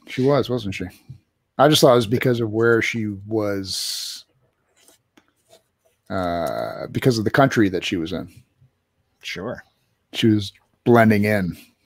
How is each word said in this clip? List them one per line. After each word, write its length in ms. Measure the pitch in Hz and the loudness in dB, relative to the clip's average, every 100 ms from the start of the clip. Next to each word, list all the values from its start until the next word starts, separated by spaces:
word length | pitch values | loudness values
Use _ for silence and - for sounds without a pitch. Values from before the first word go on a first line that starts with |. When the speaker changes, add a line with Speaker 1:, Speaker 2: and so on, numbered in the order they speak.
| - | -12
Speaker 1:
she 160 | - | -2
was, 280 | 131 143 117 | 2 2 0
wasn't 240 | 123 104 | -4 -6
she? 100 | 90 87 - - - _ _ _ - | -8 -10 -14 -20 -20 _ _ _ 2
I 100 | 143 | 4
just 120 | 151 | 6
thought 120 | 147 | 6
it 40 | 123 | 6
was 100 | 104 | 2
because 340 | 117 131 120 | 0 0 -2
of 100 | 113 | -2
where 320 | 110 117 117 | 0 2 2
she 240 | - 117 107 98 101 | 0 -4 -6 -8 -6
was, 960 | 110 104 101 95 90 - - - - _ _ _ _ _ _ _ _ _ _ _ _ _ _ _ _ _ _ - | -4 -2 -4 -6 -8 -8 -8 -10 -14 _ _ _ _ _ _ _ _ _ _ _ _ _ _ _ _ _ _ -8
uh, 760 | 95 90 85 76 57 55 - - | -6 -4 -4 -4 -6 -8 -8 -8
because 280 | - 139 113 | 0 2 2
of 60 | |
the 60 | 107 | 0
country 380 | - 135 - 101 | 0 0 2 0
that 160 | 90 | 0
she 120 | - 92 | -4 -6
was 160 | 82 | -6
in. 160 | 85 87 - _ _ _ _ _ _ _ _ | -8 -12 -18 _ _ _ _ _ _ _ _
Speaker 2:
Sure. 400 | - 85 104 - - _ _ _ _ | -16 -12 -10 -12 -16 _ _ _ _
Speaker 1:
She 140 | - 117 | 0 2
was 240 | 104 101 _ _ _ | 2 -2 _ _ _
blending 400 | - 120 110 104 | 4 6 6 4
in 320 | 104 104 90 85 - _ | 2 0 -2 -8 -16 _